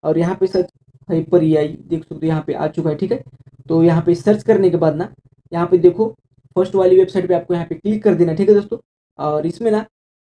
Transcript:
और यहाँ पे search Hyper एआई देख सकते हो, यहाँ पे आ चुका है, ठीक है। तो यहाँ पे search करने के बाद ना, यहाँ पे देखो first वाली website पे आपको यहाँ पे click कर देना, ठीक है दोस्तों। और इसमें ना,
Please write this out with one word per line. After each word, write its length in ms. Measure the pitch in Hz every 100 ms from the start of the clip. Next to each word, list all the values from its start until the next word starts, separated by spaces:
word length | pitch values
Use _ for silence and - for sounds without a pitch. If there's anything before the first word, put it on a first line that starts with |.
और 140 | 160 156
यहाँ 180 | 170 185
पे 120 | 190
search 220 | 190 180 _ _ _ -
Hyper 320 | 165 160 175
एआई 240 | 160 156 151
देख 320 | 160 - 165
सकते 160 | 160 156
हो, 120 | 160
यहाँ 160 | 156 147
पे 60 |
आ 140 | 143 156
चुका 220 | 160 160
है, 60 | 151
ठीक 160 | 190
है। 120 | 254 - - _ _ -
तो 140 | 165
यहाँ 180 | 170 165
पे 140 | 165 170
search 280 | - 214
करने 260 | - 208 185
के 80 | 165
बाद 180 | 160 151
ना, 140 | 190 - _ _ _
यहाँ 160 | 170 170
पे 100 | 180
देखो 360 | 175 175 220 - _ _ _ -
first 200 | 190 190
वाली 220 | 185 185
website 300 | 185 - 175
पे 60 |
आपको 200 | 175 -
यहाँ 120 | 175 165
पे 100 | 160
click 280 | 208 214
कर 100 | 214
देना, 200 | 165 170
ठीक 160 | 160 196
है 60 | 208
दोस्तों। 220 | 208 - _ _ _ -
और 260 | 147 151 156
इसमें 240 | 175 226
ना, 140 | 214 220 _ _ _